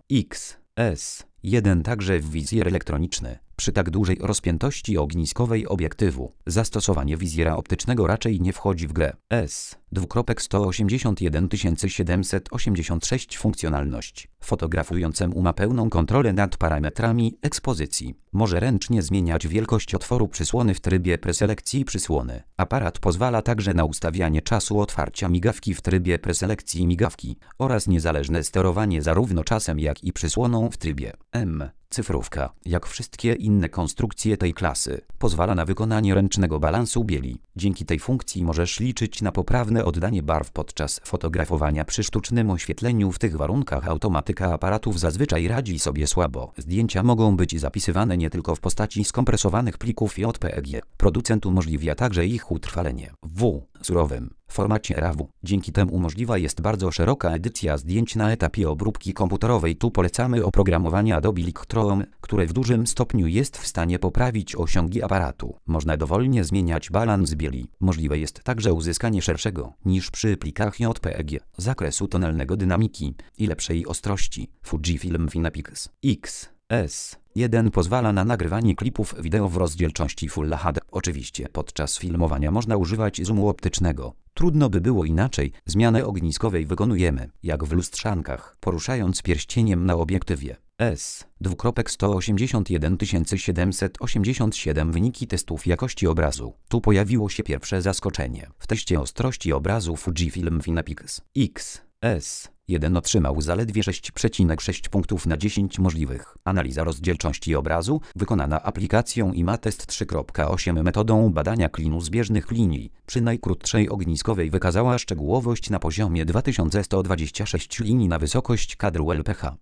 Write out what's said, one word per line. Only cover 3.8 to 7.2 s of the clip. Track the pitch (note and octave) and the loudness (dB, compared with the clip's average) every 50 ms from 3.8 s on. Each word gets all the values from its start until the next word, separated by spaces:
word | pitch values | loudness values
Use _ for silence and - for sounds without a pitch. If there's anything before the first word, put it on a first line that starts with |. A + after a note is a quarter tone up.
| F2 F2 | 0 2
dużej | E2 G#2 G2+ F2+ F#2 - | 0 0 2 2 0 0
rozpiętości | F#2 G#2 G#2 - - F2 E2 - - C#3 - - - A2 G2+ | 0 0 -2 0 0 0 0 0 0 -2 -4 -4 -4 -2 0
ogniskowej | D#2+ C#2+ D2 E2 F2 D#2 - - - A#2+ A2+ A2+ A2 - | 0 0 0 0 -2 -2 -2 0 0 0 0 0 -2 -2
obiektywu | - G2 F2 D#2+ D2+ - - G#2+ F2+ C#2 C2 B1+ - - - - | -2 -2 -2 -2 -2 0 0 0 0 0 -2 -6 -10 -12 -10 -8
zastosowanie | - E2 A2 A2 - - G#2+ - - F2+ D2 C#2 C#2+ D#2+ | -2 0 0 0 0 0 0 0 2 2 2 0 0 -2
wizjera | D#2+ | -2